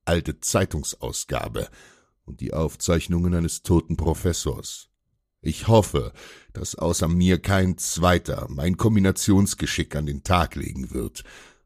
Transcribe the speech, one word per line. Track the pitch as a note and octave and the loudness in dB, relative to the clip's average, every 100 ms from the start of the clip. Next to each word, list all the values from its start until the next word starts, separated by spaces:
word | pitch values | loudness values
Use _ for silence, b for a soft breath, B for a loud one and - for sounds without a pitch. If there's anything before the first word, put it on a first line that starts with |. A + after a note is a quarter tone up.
| - | -2
alte | F2 D#2+ - | -2 -2 -6
Zeitungsausgabe | - G2 F#2+ D#2 - - A#1 - - B1 - A1 - b b b b b - | -2 0 0 -2 -6 -8 -8 -8 -6 -6 -6 -8 -10 b b b b b -18
und | C#2 | -10
die | - | -6
Aufzeichnungen | D#2 D#2+ - - E2+ - E2+ F2 F2 | -4 -4 -4 0 0 2 0 2 2
eines | E2 - | 0 -2
toten | - E2+ - D#2+ | 2 2 2 -2
Professors. | E2 D#2+ F#2 E2 D2 A#1+ - - - _ _ _ _ _ | -2 0 -2 -2 -4 -6 -10 -16 -20 _ _ _ _ _
Ich | - D#2+ - | -6 -4 4
hoffe, | A2+ G2+ C#2+ - - B B B | 6 6 0 -4 -10 B B B
dass | - - - | -12 -10 -4
außer | E2 F2 D#2+ | -2 0 0
mir | F2 F2+ F2 | 4 4 2
kein | - G2 F#2 F2 | 2 2 2 0
zweiter | - - F2+ F2 - - - | -4 0 2 2 0 -8 -8
mein | C2+ E2 F#2 | -4 -2 2
Kombinationsgeschick | A2 G#2 F#2+ F2+ - G2 G2 - D#2 - D#2+ D2 | 4 4 4 2 4 6 4 0 -4 -2 -4 -4
an | D2+ | -4
den | C#2 | -4
Tag | - F2+ D#2 C#2 | 2 2 2 -2
legen | - C2+ B1+ | -8 -8 -8
wird. | - - - - B B B | -6 -8 -10 -20 B B B